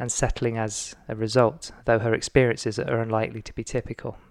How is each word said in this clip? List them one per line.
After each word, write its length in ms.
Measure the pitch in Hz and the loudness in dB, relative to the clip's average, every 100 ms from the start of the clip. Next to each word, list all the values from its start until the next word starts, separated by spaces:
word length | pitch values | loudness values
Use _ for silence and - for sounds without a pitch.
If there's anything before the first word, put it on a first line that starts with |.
and 100 | 123 | -6
settling 460 | - 127 - 120 113 | 0 0 0 0 0
as 400 | 110 - - - - | -2 -4 -10 -14 -10
a 60 | |
result, 580 | 110 110 123 113 160 - - | -4 2 4 4 2 -16 -6
though 140 | - 113 | 2 2
her 160 | 113 | 4
experiences 640 | 110 - 135 123 110 117 107 | 0 2 4 4 2 -2 -2
are 240 | 135 117 | -2 0
unlikely 400 | 113 110 110 113 | 0 0 0 -4
to 100 | - | -10
be 80 | - | -10
typical. 540 | - 123 - 117 117 - _ | -4 -4 -6 -10 -10 -12 _